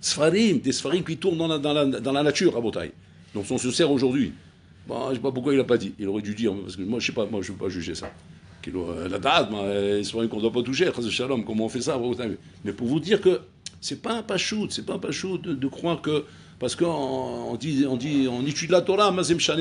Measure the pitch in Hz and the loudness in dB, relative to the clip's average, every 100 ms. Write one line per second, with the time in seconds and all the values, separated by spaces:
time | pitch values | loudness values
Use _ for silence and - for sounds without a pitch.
0 | - - 156 190 226 143 131 131 139 175 | -4 2 4 6 6 4 2 -2 0 0
1 | 156 156 190 165 165 156 147 151 139 120 | -2 -2 0 0 0 0 0 2 2 0
2 | 117 139 147 139 180 120 113 95 80 - | 0 2 2 4 4 2 0 -2 -6 -10
3 | - - - 104 98 127 123 117 160 139 | -20 -20 -10 -8 -4 -2 0 2 4 4
4 | 131 139 196 - - - - - - 120 | 4 2 0 -4 -16 -20 -20 -18 -10 -6
5 | 123 127 135 127 127 139 120 120 98 - | -4 -2 -2 -2 2 4 4 4 2 -6
6 | 98 104 104 104 113 98 95 92 95 113 | -4 -4 -4 -2 0 0 -6 -6 -4 -2
7 | - 120 101 107 92 92 101 90 82 80 | -2 -2 -2 -2 -6 -6 -6 -4 -6 -8
8 | - - - - - - - 90 85 82 | -10 -16 -20 -20 -20 -16 -8 -6 -4 -6
9 | 90 95 131 165 110 104 101 101 101 104 | -4 -2 2 2 2 0 -2 0 2 0
10 | 107 113 117 107 110 117 120 131 170 123 | 0 -2 -2 0 0 0 -2 0 0 0
11 | 113 - 127 127 104 110 110 123 131 135 | -2 -2 -2 -2 -2 -2 -2 -2 -2 -2
12 | 123 120 117 - - - 104 101 120 156 | -2 -2 -4 -6 -10 -12 -8 -4 0 0
13 | 160 214 185 - - - - - - - | 2 4 4 2 0 -18 -18 -12 -10 -6
14 | - 233 214 190 - 107 - - 107 95 | -4 -4 -2 -2 -2 -2 -4 -6 -6 -6
15 | - 147 190 175 180 139 135 - 170 165 | -4 -4 -4 -4 -4 -4 -4 -4 -2 -2
16 | 151 151 147 - - - 127 - 170 151 | 0 -2 -2 -12 -20 -6 -4 0 0 0
17 | 135 131 127 120 117 117 147 139 139 127 | -2 -2 -4 -6 -6 -6 0 2 2 2
18 | 143 143 131 123 139 - 160 165 - 190 | 0 2 2 0 -2 -2 2 4 4 4
19 | 208 185 151 170 - 156 | 4 4 2 2 2 2